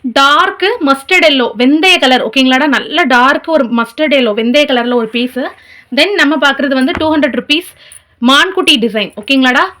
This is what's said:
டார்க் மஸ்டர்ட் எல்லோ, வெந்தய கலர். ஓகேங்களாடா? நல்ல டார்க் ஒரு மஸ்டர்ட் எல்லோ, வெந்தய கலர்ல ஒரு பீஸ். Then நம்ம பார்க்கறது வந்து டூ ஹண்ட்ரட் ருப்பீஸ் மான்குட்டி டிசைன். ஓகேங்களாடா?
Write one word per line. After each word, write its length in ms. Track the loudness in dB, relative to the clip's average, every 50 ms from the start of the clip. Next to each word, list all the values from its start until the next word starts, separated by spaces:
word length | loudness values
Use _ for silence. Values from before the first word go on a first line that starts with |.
டார்க் 760 | -8 -2 0 2 2 4 4 2 2 0 -2 -2 -2 -2 -2 -2 0
மஸ்டர்ட் 400 | -2 -2 -2 -2 -2 0 2 2
எல்லோ, 280 | 2 2 2 -2 -4 -2
வெந்தய 420 | 0 2 2 2 2 2 2 2 2
கலர். 300 | 2 2 2 2 0 -2
ஓகேங்களாடா? 380 | 0 0 2 2 2 2 2
நல்ல 360 | 0 0 -2 -2 -4 -4 -2 0
டார்க் 460 | 2 2 2 4 2 0 0 -2 -2
ஒரு 160 | 0 0 0
மஸ்டர்ட் 480 | 0 -2 -4 -4 -4 -4 -4 -2 0 2
எல்லோ, 180 | 0 0 0
வெந்தய 340 | -2 -2 -2 0 2 2 2
கலர்ல 280 | 2 0 -2 -2 0 -2
ஒரு 140 | -2 -2 -2
பீஸ். 300 | -4 -4 -4 -4 -6 -8 -8 -8 -12 -16 -20 -20 -20 -20 _ _ -2
Then 180 | 0 0 0 0
நம்ம 360 | 0 0 0 0 0 0 0
பார்க்கறது 240 | 0 0 -2 -2 0
வந்து 180 | 0 0 -2 -2
டூ 180 | -2 -2 0 0
ஹண்ட்ரட் 240 | 0 0 0 -2 -6
ருப்பீஸ் 360 | -4 -2 -4 -4 -4 -8 _ _ -20 -20 -20 -20 _ _ _
மான்குட்டி 600 | _ 0 2 2 2 2 0 -2 -2 0 0 0
டிசைன். 360 | 0 0 -2 -2 -4 -6 -6 _ -16
ஓகேங்களாடா? 400 | -4 -2 0 0 2 2 2 0 -2 -2 -6 _